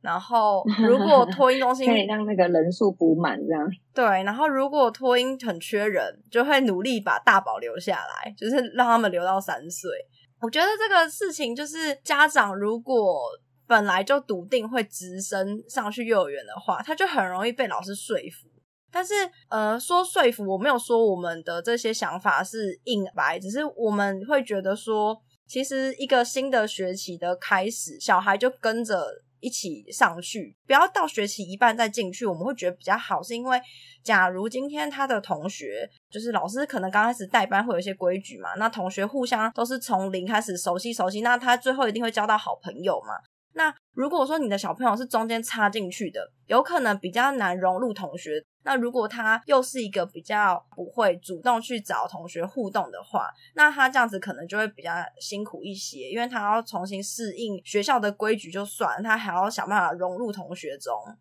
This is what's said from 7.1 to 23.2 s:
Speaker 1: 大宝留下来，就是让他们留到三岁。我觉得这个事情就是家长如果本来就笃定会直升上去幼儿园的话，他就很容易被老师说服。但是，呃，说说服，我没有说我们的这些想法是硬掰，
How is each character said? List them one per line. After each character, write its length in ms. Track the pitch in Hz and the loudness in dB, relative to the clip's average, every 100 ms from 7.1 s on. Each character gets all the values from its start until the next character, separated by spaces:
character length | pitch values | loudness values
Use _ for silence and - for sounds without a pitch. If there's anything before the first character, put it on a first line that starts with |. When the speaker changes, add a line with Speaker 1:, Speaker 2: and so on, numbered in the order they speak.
| 107 | 4
Speaker 1:
大 200 | - 196 | 6 6
宝 180 | 135 107 | 2 -6
留 220 | 117 127 | -6 -6
下 160 | 202 165 | -4 -4
来， 360 | 73 - - 208 | -4 -10 -12 -6
就 120 | 220 | 0
是 80 | 269 240 240 | 0 0 2
让 100 | 247 | 4
他 120 | 233 | 6
们 120 | 214 | 4
留 140 | 175 | 2
到 160 | 180 190 | 2 0
三 180 | 190 135 156 | 0 -8 -8
岁。 180 | - 180 92 - _ _ _ | -10 -8 -10 -12 _ _ _
我 80 | 226 | -2
觉 100 | 285 | 2
得 80 | 370 427 | 2 2
这 160 | 440 | 4
个 160 | 381 330 | 4 4
事 220 | - 392 | -2 -6
情 240 | 311 254 240 | -4 -4 -4
就 100 | 294 | -8
是 300 | 320 311 277 | -4 -4 -4
家 240 | - 285 302 | 0 4 6
长 260 | 285 208 | 6 2
如 240 | 196 208 233 | 0 -2 -4
果 400 | 233 247 196 156 120 - _ _ - | 0 2 4 2 -4 -8 _ _ 4
本 200 | 226 202 | 4 6
来 180 | 185 | 2
就 160 | 196 277 | 2 0
笃 260 | - 190 185 | 0 -6 0
定 240 | 254 220 | -2 0
会 140 | 247 | -2
直 380 | 208 - 180 185 | -4 -8 -10 -10
升 420 | 196 196 196 214 - | -6 -4 -4 -6 -6
上 200 | 269 208 | -6 -4
去 160 | 220 226 | -6 2
幼 200 | 214 151 | 2 2
儿 40 | |
园 160 | 139 104 | -4 -10
的 80 | 107 | -8
话， 220 | - 170 | -4 -4
他 100 | - | -4
就 140 | 311 381 | 0 0
很 180 | 285 190 | 2 0
容 220 | 180 226 | 0 -2
易 40 | |
被 140 | 240 226 | -2 -2
老 140 | 120 | -2
师 140 | 92 101 | -6 -10
说 220 | - 220 - | -4 -4 -6
服。 200 | - - _ _ _ _ | -18 -20 _ _ _ _
但 120 | 339 | -6
是， 100 | 370 415 370 _ _ | 0 0 -2 _ _
呃， 300 | 220 214 233 | -2 0 -2
说 240 | - 359 | 2 2
说 260 | 359 381 262 | 2 4 2
服， 120 | 233 202 | 2 -4
我 120 | 190 | 0
没 100 | 262 | 2
有 100 | 254 | 0
说 260 | - 233 226 | 2 4 4
我 40 | 180 | 2
们 260 | 175 165 | -4 -6
的 180 | 160 170 | -6 -4
这 160 | 175 233 | -2 -2
些 160 | 226 | -2
想 260 | 220 190 175 | -2 -4 0
法 240 | 202 143 | 2 2
是 340 | 196 220 208 180 | 0 -6 -6 -6
硬 220 | - 214 185 | -4 -2 -2
掰， 240 | - | -2